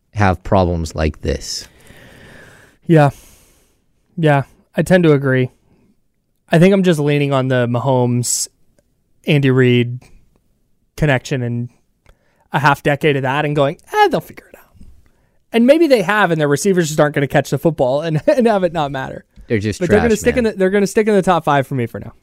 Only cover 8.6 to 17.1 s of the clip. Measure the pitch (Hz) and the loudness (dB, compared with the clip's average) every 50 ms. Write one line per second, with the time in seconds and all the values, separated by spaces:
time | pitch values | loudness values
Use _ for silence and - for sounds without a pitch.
8.6 | _ _ _ _ _ _ _ _ _ _ _ _ _ - 160 143 135 131 127 131 | _ _ _ _ _ _ _ _ _ _ _ _ _ 0 0 2 2 2 2 2
9.6 | 127 123 123 123 120 123 123 127 - _ - - _ _ _ _ _ _ _ _ | 4 4 4 2 0 -2 -6 -12 -14 _ -20 -20 _ _ _ _ _ _ _ _
10.6 | _ _ _ _ _ _ _ - 160 151 135 123 - - 147 127 123 120 120 120 | _ _ _ _ _ _ _ -4 -2 0 0 -2 -2 -6 -6 -6 -4 -6 -6 -6
11.6 | 120 120 - _ _ _ _ _ _ _ _ _ _ _ _ _ _ _ - 131 | -8 -10 -12 _ _ _ _ _ _ _ _ _ _ _ _ _ _ _ -4 0
12.6 | 135 151 143 - - 151 143 135 - 156 139 135 131 127 135 147 151 147 147 151 | 2 2 2 2 0 -2 -2 0 0 0 0 0 -2 -4 -4 -2 -4 -2 -2 0
13.6 | 139 139 170 - _ _ - 427 415 381 277 170 - - - - - _ - - | -2 -2 -2 -8 _ _ 0 0 0 2 0 -4 -6 -8 -18 -20 -20 _ -20 -20
14.6 | - _ _ - - - - - _ _ _ _ _ _ _ _ _ _ - 233 | -20 _ _ -20 -20 -20 -20 -20 _ _ _ _ _ _ _ _ _ _ -2 0
15.6 | 233 247 294 330 339 285 269 226 180 160 208 214 202 170 165 160 151 143 143 139 | 4 4 4 4 4 4 2 2 2 0 0 0 0 0 0 0 0 0 0 0
16.6 | - 202 190 180 170 147 156 156 151 147 | 0 0 0 0 0 -2 0 0 0 0